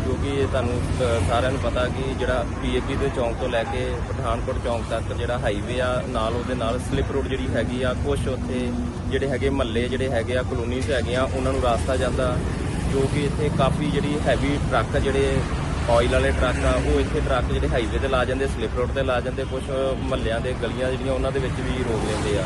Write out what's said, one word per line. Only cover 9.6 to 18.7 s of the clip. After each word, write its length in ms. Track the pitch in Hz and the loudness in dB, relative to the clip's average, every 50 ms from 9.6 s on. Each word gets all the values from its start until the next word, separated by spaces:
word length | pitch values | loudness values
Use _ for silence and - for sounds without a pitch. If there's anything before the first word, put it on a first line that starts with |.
| 131 117 - 117 120 123 | 0 0 0 0 0 0
ਜਿਹੜੇ 200 | 127 127 131 131 | 0 -2 0 0
ਹੈਗੇ 280 | 123 113 113 120 123 | 0 0 0 0 0
ਆ, 60 | 127 | 0
ਕਲੋਨੀਜ਼ 480 | 123 - 131 123 117 120 123 131 131 - | 0 0 -2 -2 -2 -2 -2 -2 0 0
ਹੈਗੀਆਂ, 320 | 139 123 117 117 123 127 | 0 0 0 0 0 0
ਉਹਨਾਂ 300 | 131 131 135 135 131 131 | 0 0 0 0 0 0
ਨੂੰ 100 | 135 131 | 2 2
ਰਾਸਤਾ 340 | 123 120 117 110 - 135 131 | 2 2 2 2 2 0 0
ਜਾਂਦਾ, 400 | 127 127 123 120 131 131 - - - - - - - - - - - - - | 2 2 0 0 0 0 2 0 0 0 -2 -2 -2 -2 -2 -2 0 0 0
ਕਿਉਂਕਿ 320 | - 135 139 135 - - 143 | 2 2 2 2 2 0 0
ਇੱਥੇ 260 | 139 - - 151 147 - - | 0 0 0 0 0 2 2
ਕਾਫੀ 320 | 139 131 - - 151 - | 2 2 2 2 0 0
ਜਿਹੜੀ 280 | - - - 143 147 147 - | 0 0 0 0 0 0 2
ਹੈਵੀ 320 | 151 123 117 131 139 143 143 - 117 | 2 2 2 2 0 0 0 0 2
ਟਰੱਕ 280 | 127 117 113 - - 143 | 2 0 0 2 0 0
ਜਿਹੜੇ 380 | 135 135 135 135 139 135 131 131 123 - - - - - - - - 123 | 2 2 2 2 2 2 2 0 0 0 -2 -2 -2 -2 -2 0 2 4
ਆਇਲ 180 | 117 117 120 123 | 4 4 4 4
ਵਾਲੇ 220 | 127 131 135 135 | 4 4 4 2
ਟਰੱਕ 340 | 127 127 131 123 123 - - | 2 2 2 2 2 2 2
ਆ, 80 | 131 127 131 139 | 2 2 2 2
ਉਹ 140 | 151 151 143 | 2 2 2
ਇੱਥੇ 200 | 135 - - 151 | 2 2 0 0
ਟਰੱਕ 320 | 135 - 135 123 120 - | 2 2 2 2 2 0
ਜਿਹੜੇ 160 | 131 127 - - | 0 0 0 2
ਹਾਈਵੇ 300 | 139 131 113 104 110 120 | 2 2 0 0 0 0
'ਤੇ 100 | - 135 | 0 2
ਲਾ 160 | 135 127 123 | 2 2 2
ਜਾਂਦੇ, 220 | 123 131 131 135 | 2 0 0 0
ਸਲਿੱਪ 320 | 131 117 117 113 107 | -2 0 -2 -2 -2